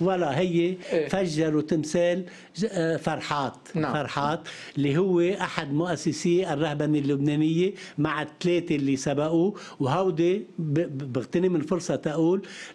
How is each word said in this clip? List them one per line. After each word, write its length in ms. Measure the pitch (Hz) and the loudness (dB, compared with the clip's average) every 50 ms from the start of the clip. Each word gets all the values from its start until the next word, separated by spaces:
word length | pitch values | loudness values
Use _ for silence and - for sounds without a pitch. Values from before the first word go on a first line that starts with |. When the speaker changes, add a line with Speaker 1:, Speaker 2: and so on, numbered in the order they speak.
Speaker 1:
ولا 380 | 165 185 190 180 175 147 127 156 | 0 2 2 2 0 0 2 2
هي 380 | 185 185 165 170 170 180 185 185 - - - | 0 2 2 2 2 2 0 -4 -6 -2 0
Speaker 2:
إيه. 160 | 170 151 139 | 0 0 0
Speaker 1:
فجروا 540 | - 190 196 175 151 151 160 156 151 151 147 | 0 0 0 0 0 0 2 2 2 2 2
تمثال 640 | - 170 156 147 - - 175 175 175 175 185 180 - - - - - - | 2 0 0 0 0 2 2 2 2 2 0 -2 -6 -12 -20 -20 -14 -6
ج-، 100 | 160 202 220 | -4 -4 -2
آه، 260 | - 180 160 165 165 | 0 0 0 0 0
فرحات، 580 | 147 - 165 156 127 113 - 151 143 135 120 - - - - - | -2 -2 -2 -2 -2 -2 -2 -2 -2 -2 -2 -4 -8 -12 -6 -4
Speaker 2:
نعم. 180 | 170 156 139 156 | -2 -2 0 0
Speaker 1:
فرحات 480 | 151 135 120 - 143 143 147 156 170 156 - - - - - - | -2 -4 -4 -2 -2 0 0 0 -2 -6 -10 -14 -14 -16 -8 -4
اللي 220 | 143 139 143 135 170 | 0 0 2 2 2
هو 220 | 190 190 180 170 | 2 4 4 4
أحد 520 | 170 175 202 185 185 170 - - 160 139 139 | 2 2 0 -2 -4 -4 -2 -4 -4 0 0
مؤسسي 800 | 147 170 180 165 - - 165 135 - - 175 170 180 185 170 151 | 0 0 0 -2 -2 -2 -2 -2 0 2 2 4 4 2 2 0
الرهبنة 460 | 139 160 151 147 147 151 151 151 147 | 0 0 0 0 0 0 2 2 2
اللبنانية 760 | 139 139 143 139 143 151 147 151 156 160 160 165 180 196 190 - - - - - | 2 2 0 2 2 2 2 2 2 2 2 2 0 0 -2 -6 -12 -8 -4 -2
مع 240 | 147 156 147 151 151 | 0 0 0 -2 -4
الثلاثة 540 | 147 - - - 175 175 170 170 - 160 | -6 -6 -2 0 2 2 2 2 0 0
اللي 200 | 143 135 135 139 | 0 0 0 0
سبقوه، 580 | 131 - 156 143 143 147 160 170 165 170 202 208 - - - - - | 0 0 -2 0 0 0 2 2 2 2 2 0 -4 -10 -12 -6 -4
وهودي 640 | 143 127 143 180 190 185 170 151 170 175 185 214 - - - - | -2 0 0 2 0 0 0 2 2 2 2 0 -2 -6 -8 -6
ب-، 220 | 165 151 139 156 | -4 0 0 0
ب-، 320 | 175 160 143 135 143 135 120 | 0 -2 -4 -8 -6 -4 -4
بغتنم 440 | 131 110 - - 175 180 185 180 | -4 -2 -2 0 2 2 2 2
الفرصة 400 | 156 143 - 190 170 170 - 147 | 2 0 0 0 -2 0 -2 -2
تقول 460 | 131 - 160 147 165 160 165 185 202 190 - - - - - - | -2 -2 -2 0 2 2 2 2 0 -2 -6 -12 -16 -16 -10 -4